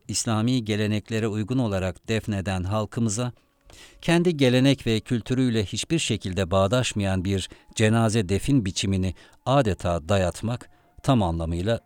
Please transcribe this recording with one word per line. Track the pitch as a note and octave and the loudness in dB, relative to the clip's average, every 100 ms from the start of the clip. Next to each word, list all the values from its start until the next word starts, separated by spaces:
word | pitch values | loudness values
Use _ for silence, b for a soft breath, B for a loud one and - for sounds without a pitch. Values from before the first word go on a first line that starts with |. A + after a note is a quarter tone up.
| - | -6
İslami | G#2 - G#2+ A2+ C3 | -4 -2 0 2 0
geleneklere | G#2+ G#2 G#2+ G#2+ - A2+ G#2+ | 0 -2 0 -2 -2 -2 -2
uygun | G#2 G2+ C3 | -2 -2 -2
olarak | A#2 G2 F#2 - - | 0 0 -2 -4 -4
defneden | A2+ - G2+ F#2 F#2 | -4 -2 -4 -2 -2
halkımıza, | F2+ G#2+ G#2+ - A2+ G2+ B2 - _ _ - B B B | -2 -2 -2 -2 -2 -2 -4 -8 _ _ -20 B B B
kendi | - E3+ F3 D3+ | 0 2 2 4
gelenek | B2+ B2+ C3+ B2+ A#2 | 4 6 4 2 0
ve | A2 | -2
kültürüyle | - A#2+ - B2+ B2+ A2+ | 0 -4 -2 0 2 0
hiçbir | G2+ A2 - D#3+ | -2 -6 -4 -2
şekilde | - G#2+ G2 F2+ F2 | -2 -4 -2 -4 0
bağdaşmayan | F#2+ F#2+ B2 A#2+ - G2 F#2+ | 2 2 2 0 -2 -2 -2
bir | F#2 G2 - B B | -2 -2 -4 B B
cenaze | - A2 A2+ A2+ A2+ F2 | 0 2 4 4 2 0
defin | G2 - C#3+ | 0 2 2
biçimini | G2 - G#2 F#2+ F#2 B B B - | 0 -2 -2 0 -2 B B B 0
adeta | C#3+ A#2 F2 F2+ E2+ D2+ | 2 2 0 -2 -2 0
dayatmak | G2 F2 - G#2+ B2 - b b b | 0 0 -2 -6 -6 -10 b b b
tam | - B2+ | 0 2
anlamıyla | F2+ E2 E2 E2+ F#2+ A#2 | 2 -2 -2 -2 -2 -2